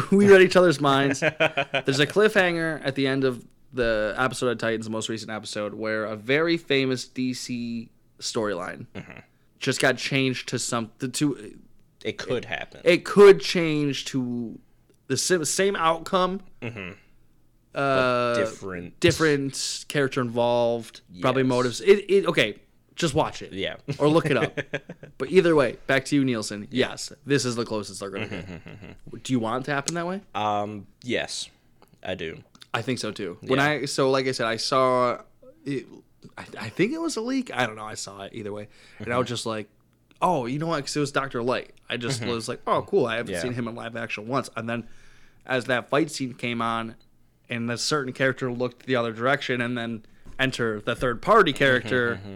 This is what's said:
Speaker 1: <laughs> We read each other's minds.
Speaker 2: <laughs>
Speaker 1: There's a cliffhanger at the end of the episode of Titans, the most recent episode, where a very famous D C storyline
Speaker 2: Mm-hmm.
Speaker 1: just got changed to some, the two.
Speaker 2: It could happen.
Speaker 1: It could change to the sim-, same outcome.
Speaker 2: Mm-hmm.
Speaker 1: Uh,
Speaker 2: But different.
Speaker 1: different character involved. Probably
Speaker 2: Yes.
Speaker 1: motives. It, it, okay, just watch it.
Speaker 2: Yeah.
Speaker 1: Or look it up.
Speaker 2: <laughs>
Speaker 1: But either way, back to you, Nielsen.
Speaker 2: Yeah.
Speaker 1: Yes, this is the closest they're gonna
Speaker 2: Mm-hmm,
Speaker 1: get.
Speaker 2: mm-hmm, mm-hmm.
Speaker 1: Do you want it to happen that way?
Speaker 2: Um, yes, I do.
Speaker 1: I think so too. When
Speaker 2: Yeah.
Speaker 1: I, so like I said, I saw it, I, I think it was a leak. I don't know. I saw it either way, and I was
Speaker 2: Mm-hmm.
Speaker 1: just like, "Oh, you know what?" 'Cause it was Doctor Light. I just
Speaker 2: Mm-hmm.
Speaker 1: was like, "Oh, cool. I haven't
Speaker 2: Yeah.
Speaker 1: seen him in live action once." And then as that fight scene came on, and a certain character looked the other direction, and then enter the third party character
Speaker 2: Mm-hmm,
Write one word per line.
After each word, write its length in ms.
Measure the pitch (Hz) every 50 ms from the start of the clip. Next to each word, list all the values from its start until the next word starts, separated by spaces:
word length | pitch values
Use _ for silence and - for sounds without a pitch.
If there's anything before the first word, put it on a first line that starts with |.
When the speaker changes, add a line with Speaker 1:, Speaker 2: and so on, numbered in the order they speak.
| 131
Speaker 1:
<laughs> 80 | -
We 180 | 196 196 202 202
read 120 | 196 190 190
each 140 | 180 -
other's 220 | 185 180 180 151 135
minds. 420 | 147 143 135 135 139 139 135 -
Speaker 2:
<laughs> 0 |
Speaker 1:
There's 800 | - 151 151 - 160 151 - - 135 - - 135 - - 139 131
a 60 | 147
cliffhanger 760 | 139 - 190 214 214 208 208 185 180 170 170 165 160 160 - -
at 120 | 139 127
the 100 | 135 135
end 180 | 135 135 139 135
of 180 | 131 127 113 - - _ _ _ - -
the 420 | 127 120 117 113 107 107 107 95 -
episode 300 | 127 131 123 - 131 123
of 100 | 117 110
Titans, 260 | - 113 113 110 110
the 60 | 110 110
most 160 | 110 107 -
recent 220 | 113 110 110 110
episode, 420 | 110 107 110 110 - 107 104 104 107
where 320 | 107 110 110 110 110 110
a 120 | 104 110
very 420 | 110 101 117 135 151 160 170 170 160
famous 480 | 165 - 139 135 135 131 131 123 - -
D 240 | - 131 127 127 127
C 560 | 123 - - 127 120 120 117 117 117 113 - _ _ _ _ _ -
storyline 680 | - - - 120 110 104 98 85 90 95 85 71 - - -
Speaker 2:
Mm-hmm. 260 | 98 - - - - - _ _ _ _ _ _ -
Speaker 1:
just 220 | - - 131 -
got 160 | 160 139 127
changed 540 | 120 - - 147 135 135 131 123 - - -
to 80 | - 123
some, 320 | - - - 117 113 107 - -
the 100 | 139 127
two. 480 | 127 - 151 147 131 - 107 101 82 - - - - - - _ _ _ -
Speaker 2:
It 140 | - 107 -
could 260 | - - 135 120 -
happen. 380 | - 90 67 - - - - -
Speaker 1:
It 220 | 165 180 165 -
could 340 | - - 190 202 202 190 -
change 640 | - - - 185 165 160 151 151 147 143 135 - -
to 520 | - - 135 127 123 120 120 120 110 - - - _ _ _ _ _ _ _ _
the 100 | - 135
sim-, 260 | 131 - - 180 180 151
same 280 | 139 - - 190 196 196
outcome. 680 | 196 165 160 165 165 - - - 185 185 180 185 196 - - - -
Speaker 2:
Mm-hmm. 300 | - 117 117 113 95 90 101 - _ _ _ _ _ _ _ _ _ _ _ _ _ _ -
Speaker 1:
Uh, 600 | 143 139 139 135 131 127 127 123 123 123 120 120
Speaker 2:
But 0 |
different. 640 | 120 117 113 110 - 107 95 92 87 87 85 - -
Speaker 1:
different 840 | - 175 156 - 160 156 147 143 139 135 - - - - - - - -
character 320 | - 151 139 131 - 139
involved. 800 | 127 120 113 120 120 120 120 120 120 117 117 117 113 - - - _ - - 90
Probably 220 | - 131 127 135 131
Speaker 2:
Yes. 60 | 131
Speaker 1:
motives. 320 | 123 123 127 123 117 -
It, 240 | - 185 202 208 190 -
it, 180 | 190 196 185
okay, 300 | 170 165 156 127 107 101 - - _ _ _ _ _ _
just 200 | - - 165 139
watch 280 | 156 139 110 - - 104
it. 100 | - -
Speaker 2:
Yeah. 240 | 95 92 78 - - - - 143 -
Speaker 1:
Or 100 | 143 151
look 180 | 156 165 156
it 100 | 156 143
up. 220 | 117 127 - - - -
Speaker 2:
<laughs> 40 | - - 135 - - 185 - - - -
Speaker 1:
But 140 | - 135 131
either 240 | 147 185 170 170 165
way, 220 | 151 135 113 110 - -
back 180 | - 131 139 135
to 100 | - 147
you, 80 | 143 135
Nielsen. 380 | 131 123 110 104 - 104 104 104 98
Speaker 2:
Yeah. 180 | 107 123 120 98
Speaker 1:
Yes, 220 | 98 - - - - - -
this 200 | 123 143 139 117
is 100 | 127 117
the 100 | 117 117
closest 360 | - 110 107 101 - 98 95
they're 100 | 101 98
gonna 160 | 95 98 107
Speaker 2:
Mm-hmm, 80 | 98 101 92 85 92 90
Speaker 1:
get. 120 | 78 -
Speaker 2:
mm-hmm, 220 | - - 101 98
mm-hmm. 300 | - - - - - - 117 -
Speaker 1:
Do 100 | - 131
you 60 | 123
want 260 | 110 110 117 127 131
it 20 |
to 40 | - 147
happen 200 | 139 143 - 165
that 120 | 170 170
way? 140 | 170 185 196 196 - -
Speaker 2:
Um, 520 | - 104 107 104 104 104 104 107 104 95 - _ _ -
yes, 440 | 123 110 87 71 - - - - - _ _ _ _ _ _ - _ _ - -
I 120 | - 92
do. 260 | 92 87 80 78 - - _ _ - - _ -
Speaker 1:
I 80 | 120 117
think 160 | - 127 -
so 140 | - 107 101
too. 260 | - 104 87 87 -
When 180 | - 110 131 127
Speaker 2:
Yeah. 60 | 139
Speaker 1:
I, 180 | 147 151 139 123
so 260 | 143 - - 143 131
like 160 | 135 135 131
I 60 | 131 127
said, 140 | - 123
I 100 | 113 113
saw 640 | 113 - - 143 131 131 127 127 127 123 120 113 - - _ _ _ - - - _ -
it, 220 | - 143 127 113 - - - - _ _ _ - - -
I, 80 | - 101 - - -
I 80 | 104 113
think 240 | - - 175 220 302
it 80 | 320
was 160 | 330 330 -
a 40 | 226
leak. 340 | 220 247 269 269 247 - -
I 100 | 120 123
don't 120 | 113 110
know. 80 | 110 107
I 80 | 107 110
saw 280 | - - - 98 98 98
it 100 | 98 -
either 180 | 117 104 101 101
way, 140 | 104 104 107 - - - - - -
and 140 | 107 110 120
I 60 | 123
was 80 | 127
Speaker 2:
Mm-hmm. 80 | 117 123
Speaker 1:
just 120 | 113 -
like, 220 | 117 110 107 107 - _ _ _ _ _ _ _ _ _ -
"Oh, 260 | - 180 180 147 123
you 120 | 117 131 151
know 80 | 160
what?" 180 | 165 165 147 139
'Cause 120 | - -
it 40 | 151
was 120 | 147 135 -
Doctor 300 | 143 135 135 135 123 117
Light. 280 | 123 123 101 80 - - _ _ -
I 80 | 117
just 240 | 120 120 117 135 113
Speaker 2:
Mm-hmm. 100 | 113 113
Speaker 1:
was 180 | 117 113 110 -
like, 120 | 120 - -
"Oh, 160 | - 214 151 -
cool. 240 | - - 202 139
I 100 | 113 113
haven't 180 | 117 120 117 95
Speaker 2:
Yeah. 60 | 87 85
Speaker 1:
seen 100 | 123 123
him 140 | 123 120 117
in 80 | 113
live 180 | 120 117 117 117
action 300 | 117 117 110 - - 104
once." 240 | 113 131 135 117 - -
And 120 | - 123 117
then 200 | 117 120 113 - - - - - - - - - _ - -
as 200 | - 131 127 113
that 220 | 127 127 120 110 -
fight 200 | - 143 165 151
scene 240 | - - 135 123 117
came 260 | - - 120 120 117
on, 360 | 117 117 113 113 113 113 113 - _ _ _ _ _ _ _ _ _ -
and 200 | 123 117 117 117
a 80 | 120 113
certain 340 | - - 156 151 135 127 123
character 380 | - 139 135 127 - 135 127 120
looked 340 | 120 123 123 - - -
the 100 | - 131
other 160 | 120 117 117 113
direction, 480 | 110 117 131 139 139 - - 127 123
and 160 | 123 120 123
then 280 | 120 117 117 117 110 - - - - - - - -
enter 420 | 135 131 - - 123 113 107 104
the 160 | 104 - 120
third 260 | - 143 127 117 107 -
party 300 | 170 208 226 190 160 135
character 640 | - 143 139 131 123 123 113 131 127 120 117 117
Speaker 2:
Mm-hmm, 120 | 95 95 104 98